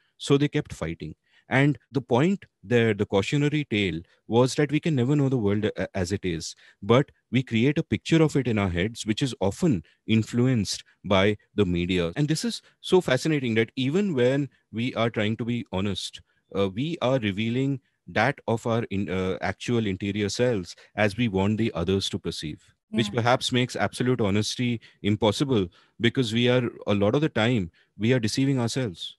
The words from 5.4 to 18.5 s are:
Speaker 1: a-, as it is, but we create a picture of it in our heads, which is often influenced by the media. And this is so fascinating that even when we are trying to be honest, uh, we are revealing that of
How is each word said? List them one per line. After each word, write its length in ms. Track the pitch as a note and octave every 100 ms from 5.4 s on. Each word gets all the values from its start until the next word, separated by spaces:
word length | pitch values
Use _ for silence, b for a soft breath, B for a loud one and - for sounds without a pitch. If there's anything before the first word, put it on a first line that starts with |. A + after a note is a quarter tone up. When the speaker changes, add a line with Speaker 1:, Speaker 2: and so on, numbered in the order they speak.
| G2+ G#2 G#2
Speaker 1:
a-, 320 | - F#2 G2
as 160 | F2+
it 100 | G2
is, 320 | F#2 E2 E2 b b b
but 300 | G2 A#2 D3 _ _
we 140 | A#2+
create 340 | C3 A2+ B2 D3+
a 60 |
picture 400 | D#3+ F3 - D#3+
of 140 | D#3 D3+
it 100 | B2+
in 100 | G#2+
our 120 | G2
heads, 360 | F2 G2 A#2+ -
which 160 | A2
is 140 | C#3 -
often 420 | F#2+ - F3+ G2+ - _ -
influenced 800 | A2+ A2 A#2+ B2+ B2+ F#2+ - - _
by 320 | - G2 G2+ G#2 _
the 120 | - G2
media. 480 | F2 F2 F#2 E2+ E2+
And 140 | D3
this 160 | D#3+ A#3
is 160 | - - _
so 220 | - F#3
fascinating 540 | E3+ B2+ - D#3 B2+ A2+
that 180 | A2 -
even 380 | C3 E3 G3+
when 340 | C#3+ A#2+ C#3 C#3+ - _
we 240 | G#2 A#2+ -
are 140 | A#2
trying 260 | A2+ G#2 A2
to 60 |
be 220 | A2+ A#2+ -
honest, 480 | F#2 G#2 F#2+ - - - _ _ F#2+
uh, 120 | G2
we 280 | F#2+ D3+ E3
are 180 | A#2+ C3
revealing 640 | G#2+ F#2+ A2+ A#2+ C#3 C#3 - _ -
that 260 | F2+ A#2 C#3+
of 180 | -